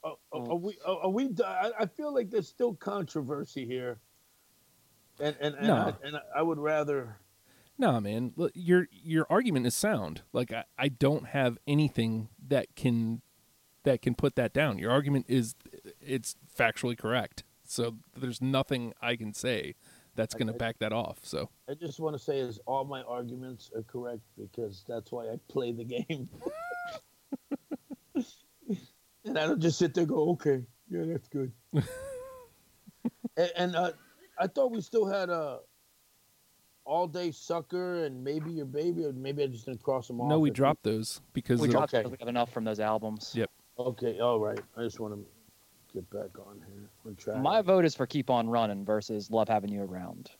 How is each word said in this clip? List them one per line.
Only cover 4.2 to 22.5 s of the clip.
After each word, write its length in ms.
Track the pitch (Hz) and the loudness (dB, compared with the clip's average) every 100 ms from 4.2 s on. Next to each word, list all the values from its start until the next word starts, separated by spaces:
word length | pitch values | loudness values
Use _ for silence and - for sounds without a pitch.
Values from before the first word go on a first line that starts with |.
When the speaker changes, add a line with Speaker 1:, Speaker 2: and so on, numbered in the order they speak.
| _ _ _ _ _ _ _ _ _ _ | _ _ _ _ _ _ _ _ _ _
Speaker 1:
And, 180 | 147 143 | -4 -2
and, 140 | 143 170 | -4 0
and 100 | 214 | 2
Speaker 3:
Nah. 200 | 139 98 | 4 2
Speaker 1:
I, 60 | 101 139 | -2 -8
and 100 | 151 - 139 | -10 -6 0
I 60 | |
would 160 | 165 156 | 0 0
rather 580 | 151 156 147 143 120 107 _ _ _ - _ - | 0 0 2 -2 -4 -14 _ _ _ -20 _ 0
Speaker 3:
Nah, 200 | 240 120 | 4 4
man. 340 | 101 110 123 - | 2 -2 -2 -2
Look, 160 | 165 | -2
your, 340 | - 175 180 180 | -2 6 6 6
your 340 | - 165 160 156 | -6 0 2 4
argument 360 | 185 254 143 120 | 4 4 2 2
is 80 | |
sound. 460 | - 208 185 87 80 - | 2 0 0 -2 -8 -4
Like, 180 | - 120 | -2 -2
I, 120 | 113 - - | -4 -8 -2
I 100 | 135 | -2
don't 400 | 127 135 156 143 | 4 4 4 -2
have 280 | 143 127 117 - | 0 0 0 2
anything 600 | 143 151 - 113 113 110 - 135 | 4 4 4 0 0 -4 -12 0
that 260 | 135 - - | 0 0 0
can, 460 | 135 117 113 117 _ _ _ _ _ _ | 2 4 2 -2 _ _ _ _ _ _
that 180 | - 127 | 2 2
can 120 | - | 2
put 220 | 120 143 - | 2 2 2
that 160 | 117 | 0
down. 240 | - 151 98 | 2 2 2
Your 120 | 95 | 2
argument 340 | 131 143 139 - | 2 4 0 4
is, 260 | 135 113 - - - - - | 2 2 -6 -16 -18 -18 -18
it's 380 | 135 135 - - - | -4 -4 -4 -12 -18
factually 440 | - 117 - 123 120 | 0 0 2 -2 -2
correct. 440 | 110 123 104 - - _ | 0 0 0 -8 -18 _
So 320 | - - 117 113 - | -10 -4 -2 -4 -18
there's 280 | - 127 113 | -8 -8 -2
nothing 500 | 131 135 135 131 117 - | 0 2 2 -2 -4 -6
I 160 | 120 120 | -4 -2
can 160 | 107 | -4
say 440 | 104 - 113 71 - - - _ | -4 -2 -2 -4 -10 -20 -20 _
that's 200 | - 110 | -4 -4
Speaker 1:
I, 40 | 117 | 0
Speaker 3:
gonna 140 | 113 | -4
Speaker 1:
I, 40 | 113 | -2
Speaker 3:
back 200 | 113 113 | -4 -2
that 120 | 110 | 0
off. 280 | 107 - - | 0 -2 -6
So 260 | - 76 82 _ - | -6 -6 -6 _ -12
Speaker 1:
I 20 | |
just 240 | 147 165 143 | -8 -8 -4
wanna 180 | 160 147 | -4 -4
say 200 | - 139 | -2 0
is 200 | 127 | 0